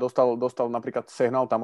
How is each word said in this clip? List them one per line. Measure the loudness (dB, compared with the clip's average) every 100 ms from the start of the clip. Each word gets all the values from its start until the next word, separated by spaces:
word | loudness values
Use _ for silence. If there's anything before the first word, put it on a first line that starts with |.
dostal, | -2 2 2 2
dostal | -2 -2 -4
napríklad | -4 -6 -6 -6
Sehnal, | -2 0 0 0
tam | 0